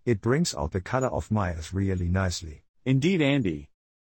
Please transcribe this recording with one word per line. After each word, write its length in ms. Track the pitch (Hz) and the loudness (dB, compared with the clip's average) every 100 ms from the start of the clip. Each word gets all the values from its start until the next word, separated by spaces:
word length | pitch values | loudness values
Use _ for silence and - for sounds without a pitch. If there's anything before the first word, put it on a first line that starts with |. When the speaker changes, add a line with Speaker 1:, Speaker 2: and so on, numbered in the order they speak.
Speaker 1:
it 160 | 123 107 | 0 0
brings 360 | 113 143 170 - | 2 2 0 -2
out 160 | 76 | -2
the 100 | 95 | -4
color 280 | - 127 131 | -2 -2 0
of 200 | 69 - | -2 -2
my 220 | 107 90 | 0 0
eyes 240 | 82 80 95 | -4 -6 -2
really 340 | 98 92 87 | -2 0 0
nicely. 540 | 92 95 - 80 73 _ _ 127 | 2 0 -2 -10 -16 _ _ 0
Speaker 2:
Indeed, 360 | 131 165 185 | 2 4 4
Andy. 480 | 139 143 95 73 73 _ _ _ | 4 2 0 -4 -10 _ _ _